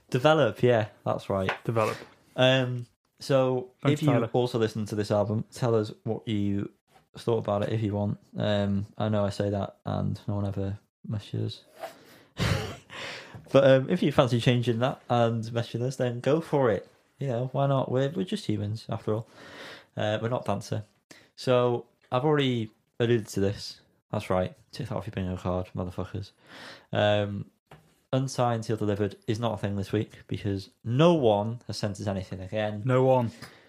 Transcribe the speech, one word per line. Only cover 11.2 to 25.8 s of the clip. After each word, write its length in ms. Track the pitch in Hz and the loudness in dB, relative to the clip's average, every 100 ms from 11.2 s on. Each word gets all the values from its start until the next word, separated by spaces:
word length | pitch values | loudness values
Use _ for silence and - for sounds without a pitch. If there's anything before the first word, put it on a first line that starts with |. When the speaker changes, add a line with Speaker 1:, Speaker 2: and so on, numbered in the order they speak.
| - 113 110 - - - - - - - _ - | -6 -6 -6 -8 -16 -16 -16 -16 -20 -20 _ -4
Speaker 1:
<laughs> 60 | - - - - - - - - - - - | -2 0 -4 -12 -16 -14 -12 -14 -16 -20 2
But, 140 | 135 135 | 6 8
um, 200 | 135 131 | 6 4
if 120 | 180 | 0
you 100 | 170 | 2
fancy 280 | 147 127 120 | 4 4 4
changing 380 | 120 120 120 113 | 4 2 2 0
that 240 | 123 - - | 0 -2 0
and 340 | 120 117 117 | 2 2 0
messaging 380 | 110 117 117 117 | -4 -6 -4 -4
us, 140 | 127 135 | -4 -2
then 240 | 123 120 | -4 0
go 200 | 131 156 | 2 2
for 300 | 165 143 127 | 2 2 4
it. 180 | 98 - _ _ _ | 2 -2 _ _ _
You 100 | 139 | -4
know, 200 | 117 131 | -2 -2
why 140 | 139 139 | 0 2
not? 240 | 135 - | 2 0
We're, 180 | 127 139 | 0 0
we're 160 | 180 | -2
just 220 | 185 208 - | -4 -4 -2
humans, 400 | 104 104 110 - | -2 -2 -6 -6
after 240 | 113 - | -6 -4
all. 120 | 107 - - - - - - - | -4 -6 -16 -20 -18 -18 -18 -14
Uh, 240 | - 107 107 | -6 -2 -2
we're 80 | 113 | -2
not 160 | 123 - | -4 -2
Dancer. 380 | 101 - 107 - _ _ - - - | -4 -4 -8 -8 _ _ -20 -20 -6
So, 480 | - 123 123 120 - _ _ | 2 4 4 0 -6 _ _
I've 140 | 127 | 0
already 460 | 151 147 135 120 107 _ _ - | 2 2 2 0 -4 _ _ -2
alluded 280 | 117 120 101 | 2 2 0
to 120 | - | 0
this. 400 | 98 101 - - _ _ _ | 0 -2 -8 -16 _ _ _
That's 200 | 110 - | -6 0
right. 240 | 92 92 - _ | 0 0 -6 _
Tick 180 | - 110 | -12 -8
that 60 | 104 | -8
off 100 | 95 | -6
your 60 | |
bingo 240 | 101 92 90 | -6 -4 -4
card, 300 | 92 90 92 | -4 -4 -4
motherfuckers. 540 | 98 | -6